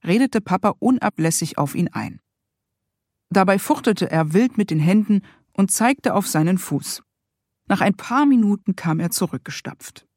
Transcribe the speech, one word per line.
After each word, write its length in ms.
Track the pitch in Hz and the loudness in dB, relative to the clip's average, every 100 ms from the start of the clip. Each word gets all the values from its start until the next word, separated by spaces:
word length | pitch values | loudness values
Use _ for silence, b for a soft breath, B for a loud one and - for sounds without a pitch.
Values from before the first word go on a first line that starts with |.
redete 380 | 165 208 269 220 | 0 2 2 0
Papa 340 | - 180 208 - | -2 -2 -2 0
unablässig 760 | 240 254 208 - 160 - 160 - | 0 2 0 0 -2 0 -4 -4
auf 180 | 143 - | -4 -2
ihn 120 | 170 | -4
ein. 300 | - 110 - _ _ _ _ _ _ _ _ _ _ _ | -4 -10 -12 _ _ _ _ _ _ _ _ _ _ _
Dabei 300 | 202 190 196 | 2 4 2
fuchtelte 500 | - 302 240 208 - | 0 0 0 0 0
er 220 | 160 156 | 0 2
wild 240 | 175 254 - | 2 2 0
mit 120 | 202 | 0
den 100 | 156 | 2
Händen 420 | 156 214 208 202 b b b | 2 2 2 0 b b b
und 180 | - 196 | -2 -2
zeigte 420 | - 233 277 - | 2 0 2 0
auf 140 | 202 185 | -2 0
seinen 300 | 156 160 185 | 0 2 0
Fuß. 440 | - 139 - - _ _ _ _ _ _ - | -2 -6 -6 -14 _ _ _ _ _ _ -4
Nach 140 | 190 | 0
ein 140 | 208 - | 0 -2
paar 300 | - 247 294 | -2 0 4
Minuten 500 | 254 208 202 - 185 | 4 2 0 -4 -4
kam 240 | 170 160 | -2 -2
er 100 | 165 | -2
zurückgestapft. 960 | - 180 131 - - - - - - _ | -2 -4 -6 -12 -14 -14 -16 -20 -20 _